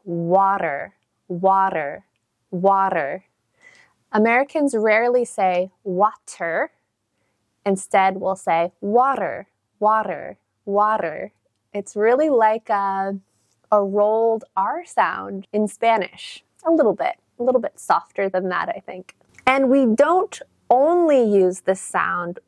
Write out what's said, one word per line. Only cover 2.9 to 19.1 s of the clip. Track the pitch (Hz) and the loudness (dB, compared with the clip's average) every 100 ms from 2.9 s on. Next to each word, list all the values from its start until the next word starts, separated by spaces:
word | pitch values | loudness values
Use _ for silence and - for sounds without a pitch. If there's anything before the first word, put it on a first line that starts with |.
| 175 143 185 _ _ _ _ - _ _ _ _ | -2 -4 -8 _ _ _ _ -20 _ _ _ _
Americans | 214 220 240 285 320 285 | 0 2 2 0 0 -2
rarely | 233 220 214 240 247 | 0 2 2 2 0
say | 233 - 190 180 185 _ | -2 0 0 0 -2 _
water. | 202 180 214 - - - 170 175 311 _ _ _ _ _ _ _ _ _ | -6 0 0 0 -20 -10 -6 -4 -6 _ _ _ _ _ _ _ _ _
Instead, | 202 190 - 196 190 190 | -4 -4 0 2 2 0
we'll | 180 190 | -6 -6
say | - 170 175 _ | -2 -2 -2 _
water, | 202 233 262 247 170 117 - _ _ - | 0 2 2 0 -4 -8 -14 _ _ -2
Water, | 208 220 202 147 - 196 _ _ - | 0 0 -2 -8 -12 -16 _ _ -4
water. | 202 214 220 165 156 208 _ _ _ _ | 0 2 0 -4 -8 -12 _ _ _ _
It's | 208 202 208 | -12 -10 0
really | 214 254 311 | 2 2 2
like | 254 220 220 - | 4 2 0 -4
a, | 202 196 196 196 202 _ _ _ _ - | -4 -2 -4 -4 -6 _ _ _ _ 0
a | 208 | 0
rolled | 196 202 208 220 226 226 - | 2 2 2 2 2 0 -4
R | - 202 311 | -4 -4 -4
sound | 349 - 175 - 196 196 - | -6 -2 -2 -2 -8 -12 -6
in | 208 214 | -4 -4
Spanish. | - 226 226 180 - - - _ _ 320 | -2 0 0 -2 -10 -18 -18 _ _ 0
A | |
little | 320 233 | 2 2
bit, | 180 156 - _ - | 0 -4 -6 _ -6
a | |
little | 240 247 | 2 2
bit | - _ | 2 _
softer | - 170 - - 196 | -2 -2 -2 -4 -2
than | 185 185 | -2 -4
that, | 170 160 | -4 -4
I | 202 | -8
think. | - 185 - | -12 -18 -18